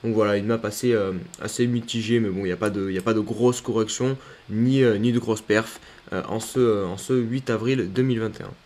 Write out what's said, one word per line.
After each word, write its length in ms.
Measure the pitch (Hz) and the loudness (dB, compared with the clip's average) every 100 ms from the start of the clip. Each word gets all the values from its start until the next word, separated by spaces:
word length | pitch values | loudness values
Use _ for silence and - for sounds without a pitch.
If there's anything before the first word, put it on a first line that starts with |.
Donc 100 | 117 | 0
voilà, 240 | 110 104 101 | 2 4 2
une 80 | 104 | 2
map 140 | 113 | -2
assez, 320 | 104 - 123 | -2 -2 2
euh, 180 | 117 98 92 87 - | 2 0 -4 -8 -10
assez 240 | 107 - 120 | -10 -2 0
mitigée, 520 | 120 113 120 107 117 | 0 -2 -4 0 2
mais 120 | 107 | 2
bon, 100 | 92 | 0
il 40 | |
n'y 80 | 95 | -2
a 40 | 90 | 0
pas 140 | 107 | 0
de, 180 | 98 95 | 0 -2
il 40 | |
n'y 60 | 92 | -2
a 40 | |
pas 120 | 95 | 0
de 60 | 110 | 0
grosse 400 | 107 - 123 123 | 0 2 2 2
correction, 560 | - 113 110 - 127 135 - - - | -2 0 0 0 -2 -2 -10 -20 -6
ni, 340 | 107 120 135 | 0 2 6
euh, 140 | 123 101 | 4 4
ni 160 | 117 | 2
de 60 | 120 | 2
grosse 240 | 113 107 | 0 -2
perf, 380 | - 107 110 - - - - | 2 0 0 -10 -20 -20 -8
euh, 80 | 92 - | -8 -4
en 120 | 110 | -6
ce, 180 | - - | -4 2
euh, 280 | 120 104 92 | 2 2 -2
en 100 | 98 | -6
ce 160 | - | -4
huit 380 | 131 117 127 131 | -2 -2 -4 -2
avril 400 | 113 113 131 92 | -2 0 0 0
deux 100 | 98 | 0
mille 180 | 131 117 | 0 0
vingt 200 | 113 - | -2 -6
et 20 | |
un. 80 | 98 87 | -14 -14